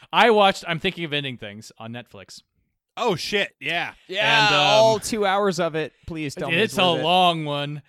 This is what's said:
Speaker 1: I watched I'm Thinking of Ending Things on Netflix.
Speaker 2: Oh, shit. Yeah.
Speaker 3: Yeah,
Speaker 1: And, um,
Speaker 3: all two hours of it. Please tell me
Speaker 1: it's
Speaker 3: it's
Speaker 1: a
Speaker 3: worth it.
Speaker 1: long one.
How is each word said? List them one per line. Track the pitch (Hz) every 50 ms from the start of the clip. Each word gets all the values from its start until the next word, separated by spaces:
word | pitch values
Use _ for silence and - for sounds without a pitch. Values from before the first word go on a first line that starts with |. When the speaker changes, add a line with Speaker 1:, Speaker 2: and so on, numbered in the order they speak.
| - _
Speaker 1:
I | - 170 208 240
watched | 220 208 202 196 190 - - 170
I'm | 170 156
Thinking | - 190 - 170 170
of | 156 143
Ending | 147 143 135 123 110
Things | 117 104 101 107 110 - - _
on | 113 113 117
Netflix. | 120 120 - - 101 92 - - - - _ _ _ _ _ _ _ _ _ _ -
Speaker 2:
Oh, | 226 240 185
shit. | - - - 208 202 185 - - _
Yeah. | 135 147 170 170 151 113 - - _ -
Speaker 3:
Yeah, | 180 196 214 220 226 226 214 208
Speaker 1:
And, | 196
um, | 190
Speaker 3:
all | 147 143 - 214 220 220 220 202
two | - - 240 220 202
hours | 190 190 202 208 202 175 156
of | 175 165 147
it. | 160 156 123 - _ _ -
Please | 170 156 156 143 -
tell | - 160 139
me | 165 170
Speaker 1:
it's | 208 - -
Speaker 3:
it's | 196
Speaker 1:
a | 185 180 165
Speaker 3:
worth | 135
it. | 135
Speaker 1:
long | 160 180 185 180 175 170 160 156
one. | 147 143 143 143 143 147 147 -